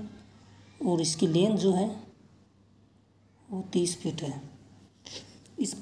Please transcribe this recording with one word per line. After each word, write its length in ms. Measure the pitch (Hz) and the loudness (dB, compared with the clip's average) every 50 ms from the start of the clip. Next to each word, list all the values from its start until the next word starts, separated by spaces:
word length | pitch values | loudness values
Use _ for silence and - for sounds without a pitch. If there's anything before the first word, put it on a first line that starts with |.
| 214 - - - - - - - - - - - - - - - | -8 -12 -14 -18 -20 -20 -20 -20 -20 -20 -20 -20 -20 -20 -12 -4
और 200 | 285 190 175 165 | 0 0 2 2
इसकी 260 | 165 - - - 190 165 | 2 0 0 2 2 4
length 300 | 156 170 190 220 208 180 | 4 4 4 4 4 4
जो 160 | 175 190 180 | 4 4 4
है 160 | 185 202 220 - - - - - - - - - - - _ _ _ - _ _ _ _ _ _ _ _ _ _ _ _ _ _ _ - - | 4 2 0 -2 -8 -14 -18 -20 -20 -20 -20 -20 -20 -20 _ _ _ -20 _ _ _ _ _ _ _ _ _ _ _ _ _ _ _ -14 -10
वो 160 | 208 185 - - - | -8 -8 -6 0 2
तीस 260 | 180 175 170 - - | 2 2 2 0 -2
feet 240 | - 160 156 - 160 | -4 -4 -4 -4 -6
है। 180 | 143 135 139 - - - - - - - - - - - - - - - - - - - - - - - - | -6 -6 -8 -10 -14 -20 -20 -20 -20 -20 -20 -20 -20 -20 -20 -20 -16 -16 -16 -16 -16 -20 -20 -20 -14 -4 -4
इस 160 | 254 - - - | -2 -2 -2 -8